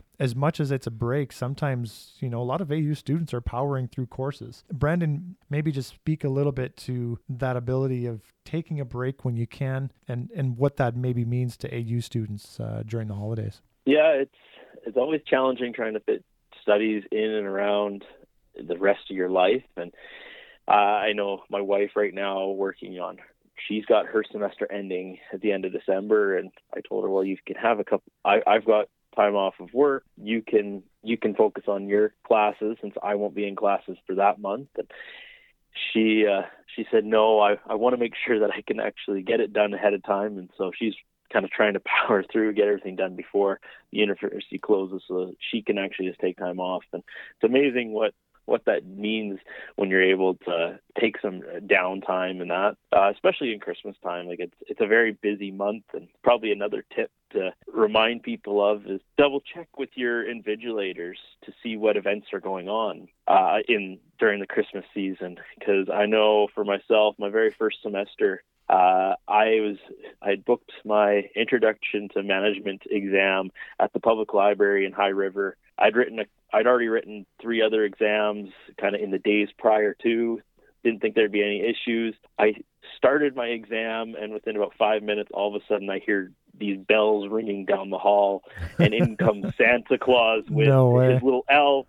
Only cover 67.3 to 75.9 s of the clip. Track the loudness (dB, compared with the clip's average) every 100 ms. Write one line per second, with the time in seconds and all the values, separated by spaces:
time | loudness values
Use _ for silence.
67.3 | 2 2 2 -2 -2 -6 -6 -6 0 0
68.3 | 0 -10 _ 2 4 6 6 2 -2 0
69.3 | 2 4 4 2 -4 -12 -20 -20 -8 -4
70.3 | -2 0 0 -2 -14 0 4 4 4 0
71.3 | -4 0 2 2 0 -4 -6 -4 -4 -2
72.3 | 0 0 -2 -4 -8 -4 -4 0 2 4
73.3 | 2 0 -8 -12 -2 -2 0 2 2 2
74.3 | 2 4 4 4 4 0 0 0 0 -2
75.3 | -2 -4 -6 _ 2 2